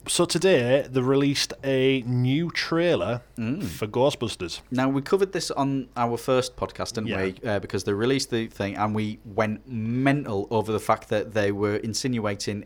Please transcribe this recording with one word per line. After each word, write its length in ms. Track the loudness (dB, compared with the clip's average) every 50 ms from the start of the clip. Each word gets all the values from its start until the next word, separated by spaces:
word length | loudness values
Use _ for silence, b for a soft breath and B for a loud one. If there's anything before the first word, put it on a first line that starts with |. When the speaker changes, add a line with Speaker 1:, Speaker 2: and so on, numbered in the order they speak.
| -8
Speaker 1:
So 180 | -4 0 0 0
today 600 | 2 0 2 4 4 4 6 4 4 4 2 2 2
they 140 | -2 0 2
released 500 | 4 4 4 4 2 2 0 -2 -4 -4 -6 -4
a 380 | 0 0 2 4 4 2 2 0
new 440 | 0 0 2 2 2 2 0 0 -2
trailer 720 | -2 -4 -4 0 0 2 2 2 2 2 0 -2 -4 -4 -6 -12 -8
Speaker 2:
Mm. 260 | -6 -4 -4 -4 -4 -4
Speaker 1:
for 240 | -8 -6 -6 -8
Ghostbusters. 760 | -4 2 4 4 4 2 0 -4 -6 -4 -6 -8 -8 -8 -12 -10 -6
Speaker 2:
Now, 180 | -2 0 0 2
we 140 | 0 0 0
covered 300 | 2 2 2 2 0 0
this 180 | -6 -4 -4
on 380 | -2 -2 0 0 0 -2 -4 -6 -2
our 220 | -2 0 0 0
first 400 | -2 0 2 2 2 2 0 -4
podcast, 380 | -6 -6 -6 -4 -6 -8 -6 -4
didn't 140 | -6 -4 -2
Speaker 1:
Yeah. 140 | -2 -2 -2
Speaker 2:
we? 120 | -2 -4 -4 -4
Uh, 120 | -2 -2 -2
because 260 | -2 -2 -6 -4 -2
they 80 | 0 0
released 380 | 2 2 2 2 0 0 -2
the 160 | -2 -2 -2
thing 280 | -4 -4 -4 -4 -4 -2
and 180 | -2 -2 0 0
we 240 | 0 -2 -2 -6 -8 -14
went 420 | -8 -2 0 0 0 -2 -6 -8 -8
mental 800 | -6 -6 -4 -2 0 2 4 4 2 2 0 -2 -4 -4 -2 0
over 220 | 0 0 2 2 -2
the 80 | -2
fact 300 | 2 2 0 0 0 -2
that 240 | -2 -2 -2 0 0
they 180 | 0 2 2 2
were 240 | 2 0 0 0
insinuating 880 | 0 -2 -4 -4 -4 -2 -2 -2 0 -2 -2 -4 -4 -4 -4 -4 -6 -6